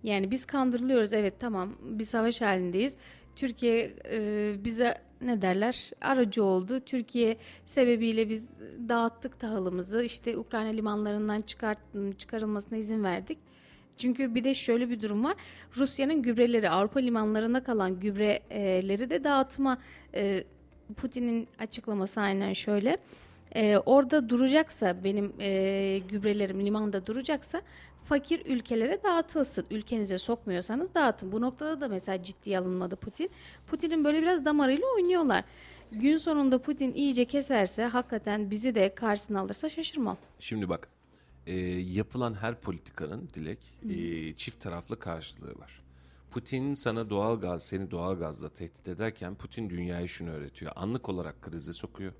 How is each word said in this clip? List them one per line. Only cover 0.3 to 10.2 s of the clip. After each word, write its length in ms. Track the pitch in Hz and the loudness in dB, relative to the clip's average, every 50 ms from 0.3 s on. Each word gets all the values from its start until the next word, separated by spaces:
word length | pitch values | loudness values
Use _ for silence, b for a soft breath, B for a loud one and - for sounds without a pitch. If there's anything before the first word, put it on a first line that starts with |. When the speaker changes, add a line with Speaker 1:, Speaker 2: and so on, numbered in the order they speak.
Speaker 1:
biz 140 | 240 262 - | 0 -2 -2
kandırılıyoruz, 680 | - - 277 262 254 240 240 247 254 269 240 214 202 | 0 0 2 2 2 2 0 2 4 4 4 4 4
evet, 220 | 220 214 208 190 196 - | 2 2 2 0 -2 -4
tamam, 320 | 247 240 214 190 180 196 - - | -6 -4 -2 -2 -4 -4 -8 -12
bir 220 | 104 - 226 214 220 | -12 -8 -6 -4 -4
savaş 360 | - - 226 220 233 233 - | 0 0 2 2 2 2 2
halindeyiz. 560 | 233 202 190 185 180 180 175 190 233 277 269 B B B B B B B - | 2 2 2 2 0 0 0 0 0 0 -2 B B B B B B B -8
Türkiye, 580 | - 277 254 226 - 247 240 226 226 226 - - - - - | -6 -4 -4 -4 0 2 2 2 2 0 -2 -8 -14 -10 -6
e, 440 | - 226 214 208 208 208 208 208 208 202 202 | -4 -2 -2 -2 0 0 0 -2 -2 -4 -4
bize 420 | 233 226 226 240 233 - - - - - - | -4 0 2 2 2 2 -2 -8 -20 -14 -6
ne 220 | 254 247 240 208 | -2 -2 0 2
derler, 480 | 185 185 180 190 208 240 247 - - - - _ | 2 2 2 2 2 0 0 -4 -8 -10 -12 _
aracı 440 | - - 269 262 247 208 196 233 208 | 0 2 4 4 4 2 2 2 4
oldu. 360 | 190 185 185 185 190 254 262 | 4 4 4 2 0 -4 -4
Türkiye 560 | 254 - - 254 226 - - 240 233 220 226 226 B B B B B | -4 -4 -4 -4 -4 -2 0 2 2 2 2 -2 B B B B B
sebebiyle 640 | - - 285 254 240 240 220 233 226 220 220 226 214 | -2 2 4 6 6 6 4 4 2 2 2 2 0
biz 280 | 220 220 226 - - - - - - - 240 226 | 0 -4 -6 -10 -14 -16 -16 -16 -12 -10 -2 0
dağıttık 520 | 240 233 233 233 233 233 - 247 - - | 2 2 2 2 0 -4 -10 -10 -10 -8
tahılımızı, 640 | - 220 214 202 185 180 175 180 180 185 208 226 240 | -6 -4 -2 -2 -2 -2 -2 -4 -4 -2 0 0 0
işte 320 | 233 - - | 0 -4 -6